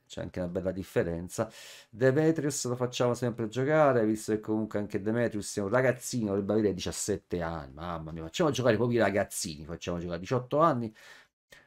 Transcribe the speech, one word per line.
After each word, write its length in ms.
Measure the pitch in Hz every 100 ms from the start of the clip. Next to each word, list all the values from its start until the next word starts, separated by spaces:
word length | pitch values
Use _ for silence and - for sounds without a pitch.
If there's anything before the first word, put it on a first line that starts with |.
| -
c'è 160 | -
anche 180 | 87 87
una 80 | 87
bella 240 | 90 90
differenza. 800 | 90 92 123 90 85 90 - 110 - - - -
Demetrius 760 | 104 131 135 156 160 143 -
lo 120 | 123 123
facciamo 380 | 123 - 123
sempre 320 | 120 123 113 110
giocare, 560 | 117 135 156 143 123
visto 280 | 110 107 -
che 80 | 107
comunque 380 | 110 110 107 104
anche 220 | 101 104
Demetrius 580 | 101 117 113 107 98 -
è 20 |
un 80 | 98
ragazzino, 600 | 123 131 123 - 127 104
dovrebbe 220 | 101 98
avere 200 | 107 104
diciassette 680 | 87 87 - - 95 - 87
anni. 320 | 82 82 67
Mamma 360 | 71 87 82 80
mia, 140 | 80
facciamo 260 | 80 - 160
giocare 260 | 123 123 107
proprio 220 | 120 117
i 40 |
ragazzini, 600 | 101 101 95 - 95 76
facciamo 340 | 78 82 - 87
giocare 180 | 87 85
a 40 |
diciotto 380 | 92 127 123 147
anni. 360 | 165 123 113 - - - _ _ _ -